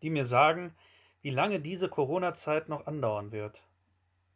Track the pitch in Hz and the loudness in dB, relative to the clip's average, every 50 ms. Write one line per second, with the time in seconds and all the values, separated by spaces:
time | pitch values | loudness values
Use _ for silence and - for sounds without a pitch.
0 | - 156 160 147 131 120 123 123 147 156 165 175 180 170 - _ _ _ _ - | -6 -2 -2 0 0 4 6 6 6 6 6 2 -2 -10 -12 _ _ _ _ -20
1 | _ _ _ _ - 143 131 127 165 214 202 175 143 160 190 175 185 - - - | _ _ _ _ -8 -2 0 0 2 2 0 -2 -4 -6 -4 -2 -4 -2 0 0
2 | 143 131 160 185 180 175 - - - 151 151 156 160 - 156 139 - 156 151 151 | 0 0 0 0 0 -2 -4 -4 -2 -2 -2 -2 -2 -4 -6 -8 -6 -6 -4 -2
3 | 127 110 107 104 104 104 110 107 104 107 - - - _ _ _ _ _ _ _ | 0 0 0 -2 -4 -6 -8 -8 -8 -8 -10 -16 -20 _ _ _ _ _ _ _
4 | _ _ _ _ _ _ _ | _ _ _ _ _ _ _